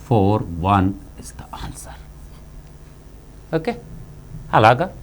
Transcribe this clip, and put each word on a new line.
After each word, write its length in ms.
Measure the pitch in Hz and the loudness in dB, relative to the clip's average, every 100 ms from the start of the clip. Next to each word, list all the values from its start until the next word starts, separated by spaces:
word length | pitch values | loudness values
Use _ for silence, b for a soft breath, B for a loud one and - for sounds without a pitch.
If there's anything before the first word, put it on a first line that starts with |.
| - | 0
ఫోర్ 360 | 117 98 107 104 85 90 | 2 4 2 -2 -2 2
వన్ 200 | 101 95 95 - - | 4 4 0 -12 -18
is 80 | - - | -18 -16
the 60 | - - - | -16 -12 -12
answer. 300 | - - - - - - - - - - - - - - - - - - 165 | -12 -16 -18 -20 -20 -20 -20 -20 -20 -20 -20 -20 -20 -20 -20 -20 -20 -6 -4
ఓకే, 140 | 160 - - - - - - - - 156 | -4 -8 -10 -16 -16 -18 -16 -16 0 6
అలాగా 300 | 110 123 185 - | 6 6 2 -6